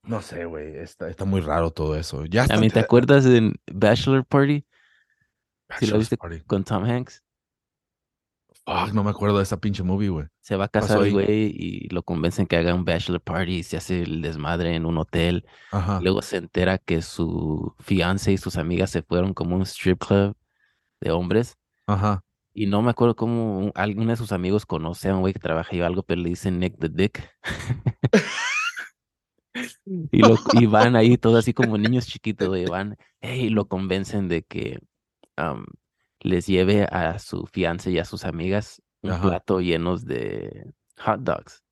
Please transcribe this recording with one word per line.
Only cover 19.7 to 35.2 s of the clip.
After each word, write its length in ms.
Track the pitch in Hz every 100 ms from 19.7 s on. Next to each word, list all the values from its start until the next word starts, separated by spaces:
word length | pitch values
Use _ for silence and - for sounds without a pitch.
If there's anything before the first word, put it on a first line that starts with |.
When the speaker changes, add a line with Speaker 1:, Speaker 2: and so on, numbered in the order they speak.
| - 95 92
Speaker 2:
club 320 | - 101 98 104 _ _ _ _ _ _
de 120 | -
hombres. 460 | 82 90 104 123 _ _ _ -
Speaker 1:
Ajá. 380 | 101 104 98 _ _ _ 104
Speaker 2:
Y 100 | 104
no 160 | 104
me 80 | 120
acuerdo 260 | 117 120 113
cómo 440 | 113 117 113 95
un, 120 | 101 -
alguno 340 | 101 101 113
de 60 | 117
sus 140 | 110
amigos 340 | 95 90 104 -
conoce 440 | 82 80 85 95
a 40 | 95
un 60 |
güey 120 | 92
que 60 | 95
trabaja 300 | 85 80 82
ahí 80 | 87
o 40 | 87
algo, 160 | 90
pero 200 | - 87
le 80 | 87
dicen 280 | 87 98 90
Nick 160 | 90 -
the 100 | 80
Dick. 320 | 73 98 - - _
<laughs> 1120 | - - - - - - - 208 - - 960 1077 - - - _ _ _ _ _ _ 240 247 - - 185 156
Y 60 | -
lo, 140 | 113 110 -
y 140 | 117 113
van 320 | 107 117 123
ahí 200 | 113 120
todos 220 | 113 113
así 140 | 113
como 240 | 117 120 107
niños 300 | 107 123 120
chiquitos, 420 | - 110 98 95
güey, 160 | 95 90
van, 320 | 87 101 - _ _
hey, 280 | 113 127 117
lo 200 | 107 101
convencen 580 | 92 95 95 95 104 95
de 160 | 85
que... 360 | - - - - _ _ _ _